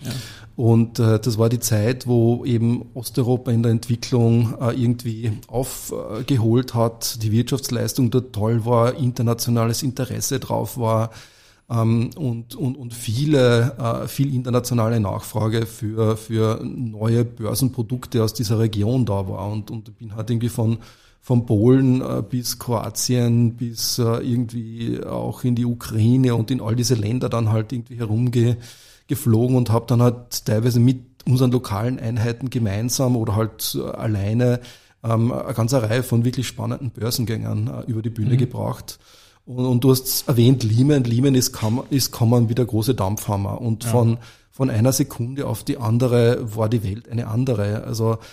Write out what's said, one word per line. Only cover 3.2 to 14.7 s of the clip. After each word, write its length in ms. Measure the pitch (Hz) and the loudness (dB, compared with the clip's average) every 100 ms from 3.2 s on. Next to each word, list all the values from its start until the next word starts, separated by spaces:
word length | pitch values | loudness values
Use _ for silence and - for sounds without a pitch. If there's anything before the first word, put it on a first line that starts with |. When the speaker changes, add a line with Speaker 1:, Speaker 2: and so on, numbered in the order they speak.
| 120 127 127 | 0 0 0
Speaker 2:
in 140 | 117 | 0
der 80 | 117 | 2
Entwicklung, 840 | 113 - 120 - 123 117 117 117 - | 0 0 -4 0 2 4 4 2 0
äh, 100 | 123 123 | -4 0
irgendwie 520 | 120 120 120 110 113 104 - | 0 0 -4 -6 -4 -6 -6
aufgeholt 1300 | 117 131 - - - - 110 131 135 110 120 127 117 | -6 -6 -8 -10 -10 -8 -8 0 2 4 2 2 0
hat, 440 | 117 117 - 117 | 0 0 -8 -4
die 80 | 110 | 0
Wirtschaftsleistung 800 | 107 120 135 - 117 110 - 123 | 0 2 -2 -2 -4 -2 0 2
dort 200 | 127 123 | 2 -2
toll 320 | - 107 117 | -4 0 0
war, 300 | 110 120 117 | 2 2 2
internationales 880 | 127 123 120 117 117 - 117 113 117 | 0 -4 0 -2 -2 0 0 0 0
Interesse 560 | 135 117 127 107 110 131 | -4 -4 -6 -4 -4 -4
drauf 400 | - 113 117 127 | -4 -4 -4 -4
war, 320 | 113 110 113 - - _ _ _ _ | 0 0 -2 -6 -20 _ _ _ _
ähm, 420 | 117 113 117 123 | 0 2 2 0
und, 400 | - 143 117 117 | -4 -6 -6 -10
und, 220 | 254 143 135 | -6 -6 -6
und 180 | 120 | -10
viele, 1080 | 117 - 110 151 147 123 120 123 - 120 120 | -12 -6 -2 2 4 4 4 2 0 -4 -4
äh, 20 | 123 | -6
viel 260 | - 139 | -2 -2
internationale 680 | 131 127 123 120 | -2 0 -2 0